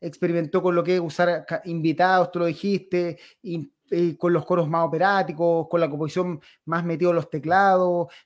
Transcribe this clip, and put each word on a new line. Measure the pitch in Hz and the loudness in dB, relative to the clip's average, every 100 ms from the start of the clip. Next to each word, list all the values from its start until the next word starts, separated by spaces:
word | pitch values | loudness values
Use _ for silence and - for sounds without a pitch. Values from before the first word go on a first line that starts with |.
experimentó | 170 - 180 170 156 185 | -12 -4 -2 -2 0 0
con | 180 | 2
lo | 170 | 0
que | 165 185 | 0 -2
es | |
usar | 170 147 175 160 - | -2 0 0 0 -6
ca-, | 160 | -8
invitados, | 175 170 160 147 185 185 175 | -6 -2 -2 2 4 4 2
tú | 175 | 0
lo | 170 | -2
dijiste, | 160 202 190 - 180 175 165 - _ | -2 -4 -4 -2 -4 -2 -8 -18 _
y, | - 170 139 _ _ | -8 -8 -8 _ _
eh, | 175 175 147 | 0 0 0
con | 175 | 0
los | 170 | 0
coros | - 180 151 | 2 0 2
más | 165 165 | 0 0
operáticos, | 156 190 196 165 151 170 165 160 | 2 2 2 0 0 0 2 0
con | 170 | 0
la | 160 | 0
composición | 147 151 185 180 156 - _ - | -2 -4 -4 -4 -6 -12 _ -6
más | 165 | -4
metido | 170 165 175 | -4 0 0
en | 170 | 0
los | 147 | -2
teclados, | 156 151 185 196 190 180 175 170 - | -8 0 4 4 4 2 0 -4 -10